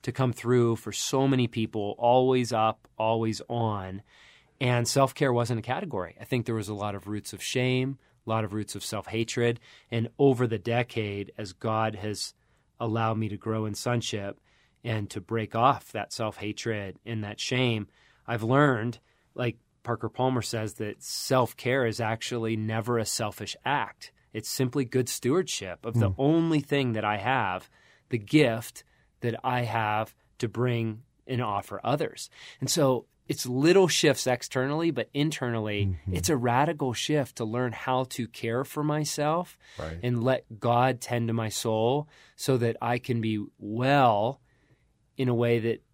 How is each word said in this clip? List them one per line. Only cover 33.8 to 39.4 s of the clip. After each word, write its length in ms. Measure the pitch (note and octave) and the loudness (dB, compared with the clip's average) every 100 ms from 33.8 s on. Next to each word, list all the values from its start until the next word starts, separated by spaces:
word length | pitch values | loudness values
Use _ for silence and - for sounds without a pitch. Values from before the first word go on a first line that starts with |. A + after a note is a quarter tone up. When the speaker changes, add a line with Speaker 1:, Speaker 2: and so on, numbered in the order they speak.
| F3+ | 6
Speaker 1:
shifts 380 | - D3+ C3 B2+ | 6 4 4 2
externally, 640 | B2 - C3 C3 D3+ E3+ | 0 0 -2 0 0 -2
but 180 | B2 A2 | -2 -4
internally, 720 | C#3+ D3+ D3+ B2 A#2 G#2+ G#2 G2+ | 0 0 0 -2 -2 -2 0 0
Speaker 2:
Mm-hmm. 280 | F2 - | -2 -4
Speaker 1:
it's 140 | F2+ E2+ | -2 0
a 60 | C#3 | 2
radical 560 | A#2+ A#2+ D3+ D#3 C3+ | 4 4 2 0 -2
shift 420 | A#2 - D3+ B2+ - | -2 0 0 0 -4
to 80 | |
learn 280 | A2 A#2 B2+ | -4 -2 -2
how 320 | A2 - C3 | -4 -2 0
to 220 | B2+ - A2+ | 0 -6 -8
care 360 | - A#2 A#2+ | -6 -4 -2
for 180 | C3 D3+ | -4 -2
myself 720 | D3+ D3+ D3+ - D3 E3 | -2 0 -2 -2 0 0